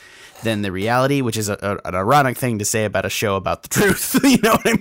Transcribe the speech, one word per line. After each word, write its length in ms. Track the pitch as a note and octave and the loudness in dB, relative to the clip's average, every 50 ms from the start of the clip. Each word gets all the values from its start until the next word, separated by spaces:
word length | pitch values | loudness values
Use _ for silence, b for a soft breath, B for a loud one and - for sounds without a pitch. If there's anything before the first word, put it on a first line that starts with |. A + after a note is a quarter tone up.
| B B B B B B B - - | B B B B B B B -8 -4
than 180 | A2+ A2 G#2 G#2 | -4 -2 -2 -2
the 100 | G2 F2+ | -4 -4
reality, 500 | F#2+ G2 A2+ A#2+ C3 C3 C3+ C#3+ C#3 B2+ | -4 -2 0 0 2 2 2 2 0 0
which 140 | A#2 A2 A2+ | -2 -2 -2
is 100 | G#2+ G2+ | -2 -4
a, 80 | G2+ - F#2+ | -4 -4 -4
a, 260 | G2+ G2 - - - | -4 -4 -4 -6 -6
an 60 | F2 | -4
ironic 420 | F#2 F#2+ A2 C#3 D3 C3+ B2+ A#2 | -2 2 4 4 4 4 2 0
thing 220 | - C#3 B2 A2+ G2+ | -2 -2 -2 -2 -2
to 60 | G#2 | -2
say 180 | - - A2 G#2+ | -2 -2 0 -2
about 220 | G#2 G2+ G2+ F#2+ | 0 0 -2 -2
a 40 | G2 | -2
show 260 | - - A#2 G#2 G2 | -2 -2 -2 0 0
about 260 | G2 F2 E2+ E2+ - - | -2 -2 -4 -4 -6 -6
the 60 | - | -4
truth. 500 | - - G#4 G3 F3 - - - - B3+ | -2 0 2 2 0 0 -2 -2 0 2
<laughs> 80 | - C#4 B3+ | 4 4 4
You 60 | - G3+ | 4 4
know 100 | A3+ A3+ | 2 2
what 140 | A3 - | 2 2
I 120 | A3 A3+ - | 0 0 0